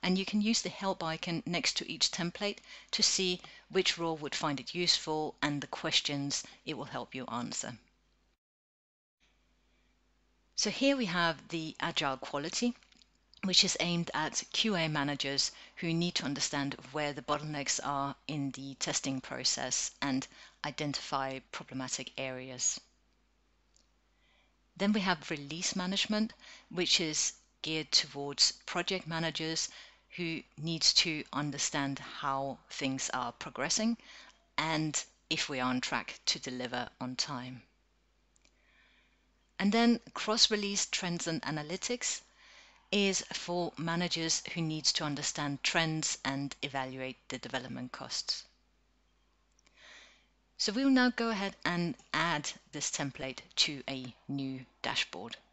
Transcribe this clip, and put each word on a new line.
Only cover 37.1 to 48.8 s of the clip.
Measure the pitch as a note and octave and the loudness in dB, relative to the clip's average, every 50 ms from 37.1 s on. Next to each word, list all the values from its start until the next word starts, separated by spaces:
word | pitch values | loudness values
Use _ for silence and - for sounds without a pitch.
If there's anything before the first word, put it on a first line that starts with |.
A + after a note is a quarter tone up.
| B2+ A#2+ | -4 -4
time. | - - C#3+ B2 B2 B2+ C3 B2 - _ _ _ _ _ _ _ _ _ _ _ _ _ _ _ _ - _ _ _ _ _ _ _ _ _ _ _ _ _ _ _ _ _ _ _ _ _ _ | -4 -4 -4 -6 -6 -8 -12 -14 -16 _ _ _ _ _ _ _ _ _ _ _ _ _ _ _ _ -20 _ _ _ _ _ _ _ _ _ _ _ _ _ _ _ _ _ _ _ _ _ _
And | F#3 G3+ G#3 | 2 4 6
then | A#3 A#3 A#3 A#3+ - - - - | 8 8 8 6 6 2 -8 -8
cross-release | - - - G#3+ A#3 - - A3 G#3 G#3 G3+ G3+ G3 - | -6 0 0 4 6 6 6 6 2 0 0 0 0 -2
trends | - - - - F3+ E3+ E3+ - E3+ | 0 -2 -2 -2 0 -2 -2 0 -2
and | E3 D3+ | -2 -2
analytics | - - D3+ D3+ D3 D3+ E3+ F#3+ - - B3 A#3+ - - - - - - _ _ - - - - - - - - _ _ - | -2 -2 -4 -4 -4 -4 -6 -6 -4 -4 -4 -2 -2 -4 -4 -4 -8 -16 _ _ -20 -20 -20 -20 -20 -20 -20 -20 _ _ 2
is | G#3 G3+ G3 F#3+ - - - - | 4 4 4 4 2 -2 -4 -8
for | - - - F3 F3 F3 D#3+ - - | -8 -4 -2 -2 0 0 -2 -2 -2
managers | E3 E3 E3 E3+ F3+ F3 - E3+ E3 E3 E3 - - - - | -2 0 2 2 2 0 0 0 0 0 0 0 -2 -4 -4
who | F3 | -2
needs | E3 D#3 D#3 D#3 D3 - - | -2 0 -2 2 2 2 2
to | - E3 | 2 0
understand | D3+ D3 C#3 D3 - - - D3 C#3+ C#3+ C#3 - | 0 -2 -2 -2 -2 -2 -2 -2 -2 -2 0 -2
trends | - - F3+ E3 D#3+ D#3 D#3 D3+ - - - - | 2 4 4 4 4 2 0 0 -2 -2 -2 -2
and | C3 C#3 C#3 C#3 C#3 - - | -2 -2 -2 -2 -4 -6 -6
evaluate | - D3 C3 C#3 C3 C3 C3 C3 C3 C3 B2+ _ _ _ | -8 -4 -2 -2 -4 -4 -6 -6 -8 -8 -8 _ _ _
the | - B2+ | -8 -8
development | - B2 B2 C3 B2 B2+ B2+ B2+ B2 B2+ | -8 -4 -4 -4 -4 -4 -6 -6 -6 -8
costs. | - - C3+ B2 - - - - - - - - _ _ _ _ _ _ | -8 -10 -10 -6 -6 -6 -2 -2 -4 -4 -6 -14 _ _ _ _ _ _